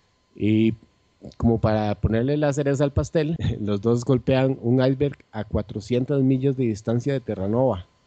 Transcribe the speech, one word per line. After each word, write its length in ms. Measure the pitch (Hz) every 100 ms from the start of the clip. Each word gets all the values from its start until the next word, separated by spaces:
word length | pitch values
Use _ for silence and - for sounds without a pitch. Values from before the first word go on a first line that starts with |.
| _ _ _ -
Y 380 | 104 110 110 113 - _ _ _ - -
como 200 | 117 113
para 360 | 113 107 107
ponerle 420 | 104 101 113 127 147
la 160 | 147
cereza 320 | 143 139 139
al 80 | 143
pastel, 440 | 151 147 165 151 170 -
<laughs> 120 | 127
los 200 | 104 101
dos 240 | 113 120
golpean 540 | 120 127 127 131 135 131
un 200 | 117 127
iceberg 340 | 127 131 143 131 _
a 120 | 107
cuatrocientas 760 | 101 110 101 110 - 123 131 143
millas 340 | 131 131 139 131
de 80 |
distancia 500 | 120 101 - 120 131
de 60 | 139
Terranova 680 | 120 98 98 117 131 92 - _